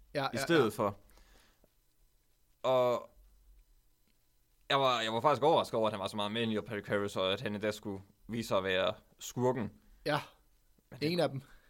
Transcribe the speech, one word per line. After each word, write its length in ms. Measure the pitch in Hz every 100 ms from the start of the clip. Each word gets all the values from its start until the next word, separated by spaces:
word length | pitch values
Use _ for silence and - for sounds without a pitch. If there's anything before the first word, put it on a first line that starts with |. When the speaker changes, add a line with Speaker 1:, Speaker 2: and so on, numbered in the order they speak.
| - 147
Speaker 1:
Ja, 100 | 135
Speaker 2:
i 20 |
Speaker 1:
ja, 60 | 120
Speaker 2:
stedet 240 | 139 165
Speaker 1:
ja. 60 | 110 -
Speaker 2:
for. 140 | 104 98 - - - - _ _ _ _ _ _ _ _ _ _ _ _
Og 460 | 160 160 123 117 - - - - - - _ _ _ _ _ _ _ _ _ _ -
jeg 100 | 139
var, 220 | 131 120
jeg 120 | 113
var 80 | 113
faktisk 220 | 147 127
overrasket 300 | 147 143 95 117
over, 100 | 107
at 60 |
han 60 | 104
var 80 | 101
så 80 | 107
meget 160 | 104
med 160 | 113 113
i 120 | 107
Patrick 260 | 98 104 -
Harris, 280 | 104 101 101
og 180 | 95
at 80 | 101
han 120 | 110 104
endda 160 | 107
skulle 280 | - 107 95 - _ -
vise 200 | 117 107
sig 100 | 101
at 60 |
være 300 | 95 92 92 - _ _
skurken. 520 | - 123 123 123 104 - - - 151
Speaker 1:
Ja, 140 | 147 - - _ _ _ _ _
Speaker 2:
Men 80 | 131
det 120 | 151
Speaker 1:
en 80 | 175
af 100 | 143
dem. 120 | 135 - -